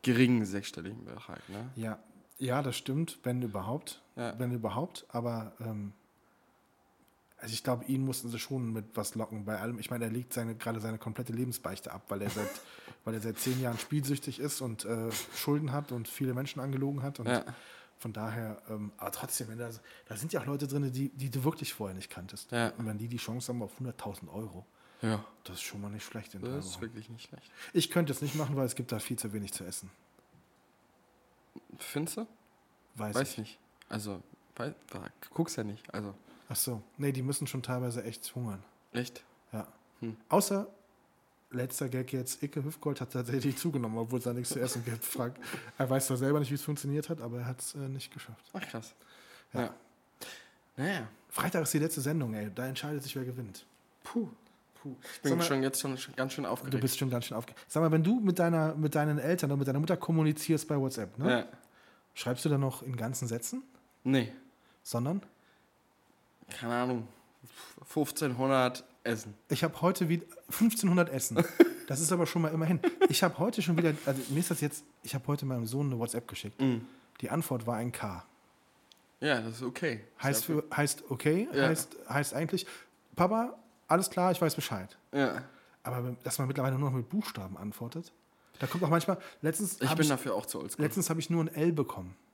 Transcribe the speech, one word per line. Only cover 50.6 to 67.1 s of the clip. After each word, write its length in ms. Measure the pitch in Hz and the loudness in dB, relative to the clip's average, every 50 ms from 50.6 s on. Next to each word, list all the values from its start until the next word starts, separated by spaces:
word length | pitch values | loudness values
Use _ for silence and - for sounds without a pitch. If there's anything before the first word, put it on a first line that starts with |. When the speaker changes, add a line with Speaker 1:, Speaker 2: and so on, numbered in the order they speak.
| _ _ _ | _ _ _
Speaker 1:
Naja. 300 | - 135 180 202 160 113 107 - - _ _ | -2 -2 0 0 -2 -4 -8 -12 -20 _ _
Speaker 2:
Freitag 340 | - - - 175 - 170 156 | -2 0 0 2 2 2 0
ist 100 | 139 - | 2 2
die 60 | 151 | 2
letzte 220 | 151 165 - 151 | 2 2 0 -2
Sendung, 320 | 127 143 156 165 139 113 107 | 0 0 0 0 0 0 -2
ey. 180 | 107 104 104 92 | -4 -4 -6 -4
Da 140 | 113 123 | -6 -6
entscheidet 340 | 131 131 - - 147 151 143 131 | -4 -4 -6 -4 -4 -4 -4 -4
sich, 120 | 131 - | -6 -6
wer 100 | 139 127 | -4 -4
gewinnt. 400 | 127 123 127 120 101 95 - - _ _ _ _ _ _ _ - | -4 -6 -6 -8 -10 -10 -16 -18 _ _ _ _ _ _ _ -14
Speaker 1:
Puh. 240 | - - 240 220 165 - - - - _ _ _ _ _ - | -4 -2 -2 -2 -2 -6 -16 -20 -20 _ _ _ _ _ -14
Speaker 2:
Puh. 140 | - 143 127 - - - - | -12 -12 -12 -12 -14 -16 -14
Speaker 1:
Ich 60 | - | -2
bin 80 | - 143 | 2 4
Speaker 2:
Sag 80 | 135 170 | 4 4
mal, 40 | 170 | 4
Speaker 1:
schon 180 | - 143 135 131 | 4 4 4 4
jetzt 160 | 135 131 - | 2 2 0
schon, 160 | - 139 135 | -2 -2 -2
schon 180 | 127 - - - | -4 -6 -8 -2
ganz 180 | - 131 131 - | -2 -2 -2 -2
schön 120 | - 135 | -4 -2
aufgeregt. 280 | 87 113 123 - 135 131 | -2 -2 -2 -2 0 2
Speaker 2:
du 40 | 131 | 2
bist 200 | 117 131 - - | 4 2 2 2
schon 100 | 139 131 | 0 0
ganz 160 | 123 120 120 | 0 0 -2
schön 120 | - 113 | -2 -4
aufgeregt. 260 | 110 117 - - - - | -4 -4 -6 -14 -18 -16
Sag 140 | - - 156 | -2 2 4
mal, 100 | 165 160 | 6 6
wenn 120 | 160 160 160 | 6 6 6
du 160 | 180 233 254 | 6 6 6
mit 180 | 214 190 170 | 6 4 4
deiner, 380 | 185 175 170 170 160 156 160 156 | 4 4 4 4 4 4 2 2
mit 180 | 151 156 147 - | 2 0 4 4
deinen 220 | 156 147 151 147 | 4 4 4 2
Eltern 340 | 147 127 147 180 175 - 139 | 2 2 2 2 2 2 2
und 80 | 143 139 | 2 2
mit 80 | 139 | 2
deiner 120 | 135 127 143 | 2 2 2
Mutter 180 | 156 160 180 | 4 2 2
kommunizierst 720 | 170 - - 165 160 156 151 147 151 - - 160 147 - | 0 2 2 4 6 6 6 4 2 4 4 4 2 4
bei 100 | - 151 | 2 2
WhatsApp, 400 | 143 135 131 127 117 107 90 - | 2 2 2 0 -2 -6 -6 -4
ne? 120 | - 139 190 | 2 4 4
Speaker 1:
Ja. 140 | - 117 101 - - - - - _ - - - - _ _ _ _ | 4 4 2 -2 -12 -20 -20 -20 _ -20 -20 -20 -20 _ _ _ _
Speaker 2:
Schreibst 300 | - - 120 127 123 - | -4 -2 -2 0 2 2
du 40 | 156 | 4
da 100 | 147 139 | 4 4
noch 240 | 139 135 127 - 120 | 4 2 0 -4 -8
in 120 | 131 127 | -6 -4
ganzen 320 | 123 - - 131 - 131 | -4 -2 -4 -2 -4 -4
Sätzen? 360 | 117 113 120 - - - 262 269 - - - _ _ _ _ _ | -2 -4 -4 -4 -6 -6 -6 -8 -10 -20 -20 _ _ _ _ _
Speaker 1:
Nee. 280 | 127 135 135 117 110 - - - - _ _ _ _ _ _ _ | 4 4 4 4 2 -6 -14 -20 -20 _ _ _ _ _ _ _
Speaker 2:
Sondern? 400 | - - 117 120 139 175 196 - - _ _ _ _ _ _ _ _ _ _ _ _ _ _ _ _ _ _ _ _ _ _ - - - - | -4 -2 -2 0 0 -2 -2 -4 -8 _ _ _ _ _ _ _ _ _ _ _ _ _ _ _ _ _ _ _ _ _ _ -18 -14 -10 -6
Speaker 1:
Keine 140 | 120 117 120 | -2 0 2
Ahnung. 320 | 120 123 127 127 117 110 104 | 2 2 2 2 0 -2 -6